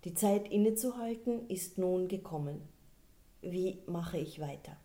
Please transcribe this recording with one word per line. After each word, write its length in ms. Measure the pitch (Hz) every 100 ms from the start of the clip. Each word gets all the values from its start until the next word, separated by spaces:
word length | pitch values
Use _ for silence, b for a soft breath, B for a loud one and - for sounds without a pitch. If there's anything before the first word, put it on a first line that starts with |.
Die 100 | 180
Zeit 360 | 170 208 202 202
innezuhalten 960 | 208 214 220 254 240 233 226 247 233 233
ist 280 | 185 - -
nun 320 | 185 185 185
gekommen. 540 | 190 - 160 143 143 - - - - - - - -
Wie 400 | 185 180 185 185 -
mache 300 | 170 170 175
ich 240 | 147 -
weiter? 380 | 147 143 - 151